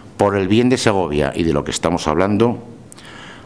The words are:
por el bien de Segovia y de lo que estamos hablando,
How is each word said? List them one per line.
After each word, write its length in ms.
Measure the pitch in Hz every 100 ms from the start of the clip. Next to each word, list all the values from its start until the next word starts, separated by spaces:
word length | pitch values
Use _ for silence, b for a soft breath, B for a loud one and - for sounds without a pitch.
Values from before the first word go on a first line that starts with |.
| B -
por 200 | 202 196
el 100 | 135
bien 220 | 107 123
de 80 | 127
Segovia 560 | 120 98 85 73 69 71
y 80 |
de 100 | 82
lo 100 | 73
que 80 | 67
estamos 360 | - 82 85 -
hablando, 500 | 78 95 104 117 117 - - - B B B B B